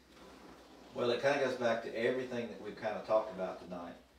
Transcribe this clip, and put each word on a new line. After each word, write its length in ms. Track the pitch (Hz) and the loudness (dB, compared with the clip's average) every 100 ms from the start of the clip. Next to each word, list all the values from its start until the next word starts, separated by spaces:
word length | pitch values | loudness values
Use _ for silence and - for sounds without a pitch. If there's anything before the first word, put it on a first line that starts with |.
| - - - - - - - - - 127 | -20 -20 -20 -20 -20 -20 -20 -20 -12 -2
Well, 160 | 120 | 2
it 100 | 117 | 4
kinda 240 | 139 135 131 | 4 4 2
goes 80 | |
back 300 | - 117 117 | 2 2 2
to 120 | - 113 | -2 0
everything 520 | 127 131 123 120 110 | 2 2 -2 -4 -6
that 120 | 95 | -6
we've 160 | 104 98 | -10 -4
kinda 280 | 110 98 - | -4 -2 2
talked 260 | 107 107 92 | 2 2 -4
about 280 | 92 - | -6 -6
tonight. 300 | 87 90 85 - - | -10 -10 -10 -14 -20